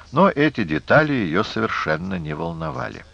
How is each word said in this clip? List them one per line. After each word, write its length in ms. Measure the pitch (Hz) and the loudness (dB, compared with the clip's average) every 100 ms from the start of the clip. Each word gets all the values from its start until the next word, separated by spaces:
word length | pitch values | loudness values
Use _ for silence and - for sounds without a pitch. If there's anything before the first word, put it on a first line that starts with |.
| - | -4
но 160 | 131 196 | 2 2
эти 360 | 143 151 127 | 4 2 0
детали 500 | 85 76 - 135 151 | -2 -2 4 4 4
её 300 | 135 90 123 | 0 0 0
совершенно 760 | 107 113 113 - - 78 95 92 | 0 -2 -2 -2 -2 -2 -2 -6
не 160 | 76 | -6
волновали. 720 | 76 85 82 160 123 113 - - | -6 -6 -4 -6 -6 -8 -10 -18